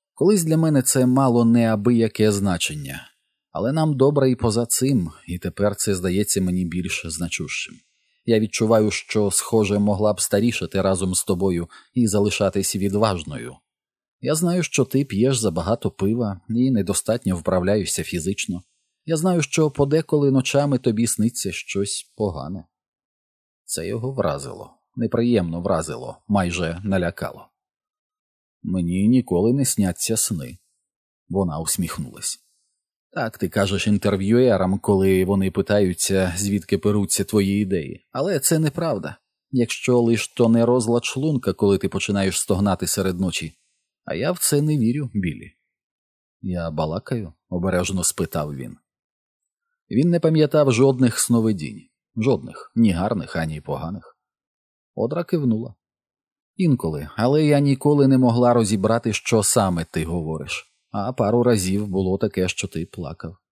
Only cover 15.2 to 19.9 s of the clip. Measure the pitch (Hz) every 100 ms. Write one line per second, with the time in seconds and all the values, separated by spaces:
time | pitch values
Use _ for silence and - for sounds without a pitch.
15.2 | 127 131 107 82 85 113 101 - 98 117
16.2 | 110 95 - 113 131 113 95 95 - 113
17.2 | - 90 87 92 92 107 85 - 82 87
18.2 | 80 101 - 90 - _ _ _ 156 160
19.2 | 185 175 151 - 151 - 139